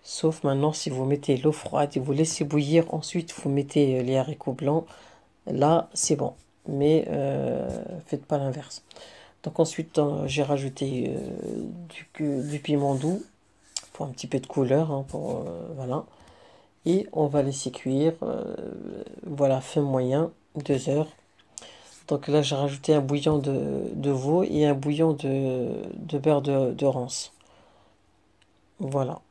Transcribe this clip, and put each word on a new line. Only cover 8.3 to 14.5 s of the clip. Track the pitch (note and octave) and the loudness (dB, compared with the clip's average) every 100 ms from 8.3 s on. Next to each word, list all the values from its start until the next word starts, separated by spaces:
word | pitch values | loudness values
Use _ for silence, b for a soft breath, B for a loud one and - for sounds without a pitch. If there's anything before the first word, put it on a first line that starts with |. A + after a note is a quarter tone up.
| D3 | -2
l'inverse. | C#3 C3 - - _ B B B B B | 0 -4 -10 -18 _ B B B B B
Donc | - D#3+ | -10 0
ensuite, | E3 - E3 - | 0 0 -2 0
euh, | D3 D3 D3 | 2 0 -2
j'ai | C#3 | -2
rajouté, | C#3 C#3+ C3+ C3+ C3+ B2+ B2+ | 0 0 -2 -4 -4 -2 -2
euh, | C3+ - - - A1+ - F3 E3+ - - | -4 -6 -8 -8 -6 -8 -10 -14 -18 -20
du, | - D3+ C#3 | -6 -2 -2
du | C#3+ D3 | -4 -6
piment | C#3+ D3 C#3 C3+ | 0 2 2 2
doux | D3+ F#3+ - _ _ _ _ - - | 0 -2 -6 _ _ _ _ -12 -12
pour | - D3+ | -10 -10
un | |
petit | B2+ C#3+ | -8 -4
peu | C3+ | -4
de | |
couleur, | C3+ | -2